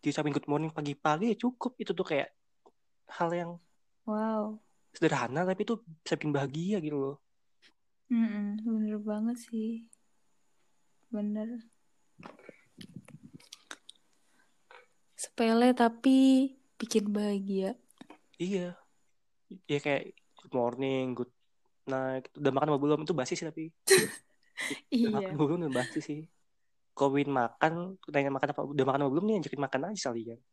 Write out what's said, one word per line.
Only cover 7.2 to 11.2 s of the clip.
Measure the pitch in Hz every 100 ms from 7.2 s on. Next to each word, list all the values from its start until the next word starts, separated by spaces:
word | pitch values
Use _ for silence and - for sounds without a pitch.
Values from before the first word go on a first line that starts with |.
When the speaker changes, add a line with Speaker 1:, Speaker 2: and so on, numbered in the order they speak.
| _ _ _ _ - _ _ _ _
Speaker 2:
Mm-mm, | 233 226 208 202 208 226
bener | 220 214 214 214
banget | 214 226 240 -
sih. | 226 220 226 233 - _ _ _ _ _ _ _ _ _ _ _
Bener. | 214